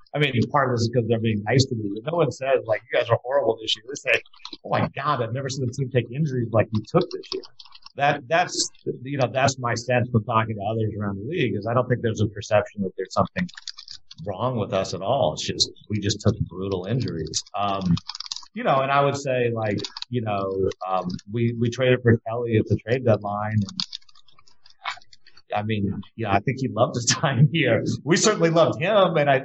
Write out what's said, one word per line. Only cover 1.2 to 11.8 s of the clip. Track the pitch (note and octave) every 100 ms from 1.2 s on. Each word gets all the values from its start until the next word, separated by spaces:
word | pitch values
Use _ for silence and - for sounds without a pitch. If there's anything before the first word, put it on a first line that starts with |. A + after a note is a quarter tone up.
| A2+ G#2
nice | G2+ C3+ C#3
to | A2+
me, | G2+ G#2
but | B2+
no | F3
one | D3+
says, | - C3 B2+ A2
like, | G#2+ -
"You | C#3
guys | A2+
are | B2
horrible | B2 C#3 A2+ A2+
this | A2 -
year." | -
They | D3 C3
say, | A2+ - - - -
"Oh | G2+
my | A#2+ A2+ -
God, | C#3+ C#3
I've | A#2
never | B2+ C3
seen | C3+ A#2+
a |
team | A#2+ C3
take | B2+ A2+
injuries | C3 D#3 B2+ G#2+
like | A2 G#2
you | A2 -
took | E3+ -
this | - -
year." | - - - - - - -
That, | C#3+ D3 A#2+
that's, | E3 F3 - - - - C3
you | B2+ C#3+
know, | A#2+
that's | C3 C#3 -
my | A#2+
sense | A#2 - B2 B2
from | A2+ G#2
talking | A2+ A2 G#2+
to |
others | G2 A2+ A2 G2+
around | G#2 G2
the |
league, | A2 F3 B2 G2+
is | G2+
I |
don't | A#2+